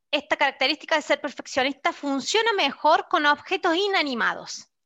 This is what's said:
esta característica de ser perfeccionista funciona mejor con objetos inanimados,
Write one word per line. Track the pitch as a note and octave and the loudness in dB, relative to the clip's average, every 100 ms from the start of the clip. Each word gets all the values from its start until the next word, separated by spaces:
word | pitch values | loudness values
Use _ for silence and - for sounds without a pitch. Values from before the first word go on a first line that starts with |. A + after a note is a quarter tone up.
| _ | _
esta | D4+ - D#4 | -4 -2 0
característica | C#4+ - C4 D4+ - D#4 | 0 0 -2 -2 -2 -2
de | |
ser | - - | 0 -2
perfeccionista | - - - C4+ C4 C4+ E4+ | -2 -10 -6 -2 -2 -2 -6
funciona | D#4+ C#4+ C#4 B3+ G#4+ A4+ | -4 -4 -4 0 0 2
mejor | G4 C#4 - D4 F#4 - | 0 -2 2 4 4 2
con | E4+ D4 | 2 2
objetos | C#4+ - E4+ F4+ E4 | 0 -2 -2 0 0
inanimados, | G4+ F#4+ D4 A#3+ F#3 F3+ - - - _ | 0 0 0 -2 -2 -4 -10 -16 -18 _